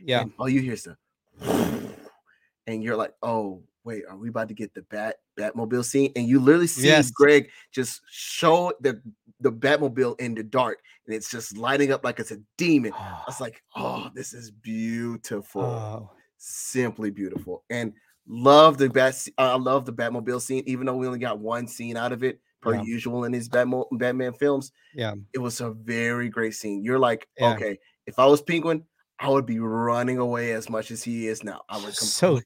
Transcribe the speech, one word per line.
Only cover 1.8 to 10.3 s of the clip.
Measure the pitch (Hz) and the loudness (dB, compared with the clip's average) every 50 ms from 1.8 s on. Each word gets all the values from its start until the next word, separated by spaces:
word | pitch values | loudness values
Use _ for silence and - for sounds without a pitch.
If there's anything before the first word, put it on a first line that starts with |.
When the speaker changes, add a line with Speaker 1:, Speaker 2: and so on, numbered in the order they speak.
| - - - - - - - _ _ _ _ _ _ _ _ _ _ | -8 -10 -14 -18 -20 -20 -20 _ _ _ _ _ _ _ _ _ _
Speaker 2:
and | 117 113 110 110 | -8 -6 -4 -2
you're | 117 117 | -2 -2
like, | 110 104 - - _ | -2 -2 -4 -6 _
"Oh, | - 120 113 113 104 98 92 90 - _ _ _ _ | -4 -2 -2 -2 -2 -4 -8 -12 -16 _ _ _ _
wait, | 117 113 104 - - | -12 -12 -10 -12 -14
are | 95 | -16
we | 98 110 117 | -12 -10 -6
about | 113 117 113 107 | -4 -4 -4 -6
to | 107 | -6
get | 104 110 101 - | -10 -10 -10 -10
the | 98 87 | -16 -16
Bat-, | _ - 104 107 110 - - _ _ _ | _ -8 -6 -6 -6 -8 -10 _ _ _
Batmobile | - 104 107 - 117 117 110 123 123 120 | -6 -6 -6 -4 -4 -4 -2 -2 -2 -2
scene?" | - - 139 139 135 - | 0 2 2 2 2 0
And | 123 117 | -2 2
you | 117 131 139 | 4 6 8
literally | 127 135 160 175 175 | 8 8 8 8 6
see | 165 - 127 131 | 2 0 4 6
Speaker 1:
Yes. | 147 156 151 143 127 | 6 8 8 6 4
Speaker 2:
Greg | 113 - 143 143 147 143 139 - - - - _ | 4 6 8 8 8 8 6 2 -8 -20 -20 _
just | - 131 127 120 - - _ - | -6 -6 -6 -6 -8 -14 _ -20
show | - - - - - - 170 160 160 175 175 180 - - | -16 -14 -10 -8 -4 2 4 4 4 4 4 0 -4 0
the, | - 135 113 104 - 113 104 _ _ 117 _ _ | -2 -2 -2 -2 -10 -20 -20 _ _ _ _ _
the | 127 131 | -2 -2
Batmobile | 117 113 127 135 151 151 151 131 117 127 127 120 120 - | -2 0 2 2 2 2 2 -2 0 0 0 0 0 -4
in | 127 117 | -6 -6